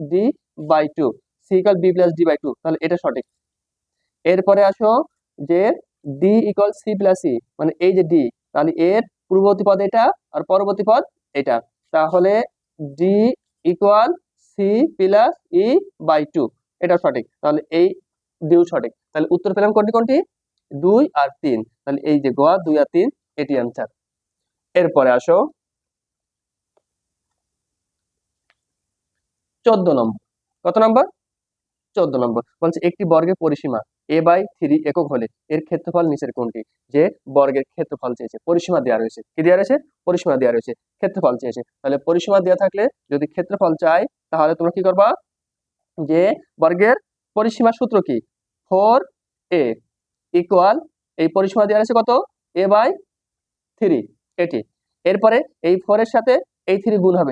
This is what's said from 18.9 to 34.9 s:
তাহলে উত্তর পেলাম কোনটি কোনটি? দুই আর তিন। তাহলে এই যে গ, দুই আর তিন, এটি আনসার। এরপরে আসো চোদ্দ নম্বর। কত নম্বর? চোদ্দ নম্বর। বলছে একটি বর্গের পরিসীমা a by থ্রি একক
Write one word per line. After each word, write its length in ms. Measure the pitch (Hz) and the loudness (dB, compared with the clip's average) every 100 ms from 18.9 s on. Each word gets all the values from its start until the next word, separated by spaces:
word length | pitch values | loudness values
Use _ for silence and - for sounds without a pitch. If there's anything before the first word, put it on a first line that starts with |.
| _ _ | _ _
তাহলে 160 | 156 156 180 | -6 -2 -2
উত্তর 160 | 196 190 | -2 0
পেলাম 160 | 208 214 | 0 0
কোনটি 160 | 214 226 | 0 0
কোনটি? 200 | 233 277 403 _ _ _ _ | 0 0 -2 _ _ _ _
দুই 320 | 139 175 220 294 151 | -4 2 2 2 0
আর 80 | 139 - | -4 -4
তিন। 160 | 147 113 110 _ | -4 -4 -6 _
তাহলে 160 | - 139 151 | -8 -6 -2
এই 60 | 147 | 0
যে 60 | 135 135 | 0 0
গ, 20 | 147 180 165 | 2 2 0
দুই 100 | 151 | 0
আর 60 | 143 170 | 0 0
তিন, 120 | 233 - _ - | -2 -4 _ -10
এটি 120 | 143 135 | -6 -4
আনসার। 280 | 120 123 110 _ _ _ _ _ _ _ _ 180 | -6 -8 -14 _ _ _ _ _ _ _ _ 0
এরপরে 340 | 165 143 131 123 | 2 2 2 2
আসো 200 | - 180 302 _ _ _ _ _ _ _ _ _ _ _ _ _ _ _ _ _ _ _ _ _ _ _ _ _ _ _ _ _ _ _ _ _ _ _ _ _ _ _ _ _ 233 | 2 0 0 _ _ _ _ _ _ _ _ _ _ _ _ _ _ _ _ _ _ _ _ _ _ _ _ _ _ _ _ _ _ _ _ _ _ _ _ _ _ _ _ _ 0
চোদ্দ 220 | 214 175 135 | 2 2 0
নম্বর। 200 | 113 104 _ _ _ _ 175 | -2 -6 _ _ _ _ -4
কত 100 | 180 | 2
নম্বর? 220 | 220 226 392 _ _ _ _ _ _ _ _ - | 2 2 0 _ _ _ _ _ _ _ _ -2
চোদ্দ 180 | 160 135 | -2 0
নম্বর। 180 | 120 117 - - | -2 -4 -8 -4
বলছে 180 | 165 165 175 | -4 -2 -4
একটি 160 | - 180 | -4 0
বর্গের 260 | 160 165 190 | 2 2 -2
পরিসীমা 360 | 160 147 147 113 - _ - 156 | -2 -4 -6 -8 -10 _ -4 0
a 20 | 165 | 2
by 120 | 175 202 - | 2 0 -6
থ্রি 200 | 147 151 | -2 0
একক 160 | - | 0